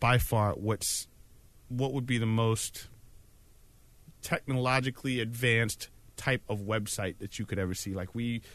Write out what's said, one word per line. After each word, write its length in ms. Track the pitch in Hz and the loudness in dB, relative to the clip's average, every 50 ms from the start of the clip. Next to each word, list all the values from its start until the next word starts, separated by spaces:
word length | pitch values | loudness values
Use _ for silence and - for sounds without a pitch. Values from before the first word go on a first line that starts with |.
by 200 | - 120 123 123 | 2 4 4 4
far 340 | - - - 110 104 104 80 | 4 2 2 2 2 2 2
what's, 540 | - 101 107 110 104 - - - - - - - - - - - - - - - - - - | 0 -2 -2 -2 -2 -2 -4 -4 -4 -6 -10 -14 -20 -20 -20 -20 -20 -20 -20 -20 -20 -12 -6
what 220 | 127 123 131 135 131 | -2 -2 0 0 0
would 120 | 139 127 | -2 -2
be 140 | 123 127 117 | 0 0 2
the 80 | 113 113 | 2 2
most 600 | 110 113 113 113 110 110 - - - - - - - - - - - - - - - - - - - - - - - - - - - - - - - - | 4 4 4 4 2 2 -2 -6 -8 -12 -16 -16 -18 -20 -20 -20 -20 -20 -20 -20 -20 -20 -20 -20 -20 -20 -20 -20 -20 -20 -20 -20 -20 -20 -20 -20 -20 -16
technologically 1000 | - - - 170 - - 135 127 127 127 131 131 127 131 127 - - 139 127 123 | -4 -4 -4 -2 -2 -2 0 0 2 2 2 2 2 0 -4 -4 -4 -2 -2 0
advanced 720 | 113 113 117 117 123 123 113 113 117 110 - - - - - - - - - - | -2 -2 -2 0 2 4 4 6 4 2 0 -4 -10 -14 -16 -20 -20 -20 -16 -4
type 240 | - - 131 123 - - | 0 2 2 2 0 -2
of 100 | 113 104 | -4 -4
website 580 | 101 101 107 110 104 107 - - 104 95 - - | -2 0 0 0 0 -2 -4 -4 -4 -4 -4 -6
that 200 | 101 104 - - | -10 -10 -8 -8
you 60 | 107 | -6
could 120 | - - 92 | -4 -2 -2
ever 160 | 95 90 90 | 0 -2 -2
see. 200 | - - 101 95 | -4 -4 -6 -4
Like, 200 | 95 87 87 - | -4 -6 -6 -6
we, 280 | 117 120 120 117 117 113 - - | -4 -2 -2 -2 -4 -6 -10 -16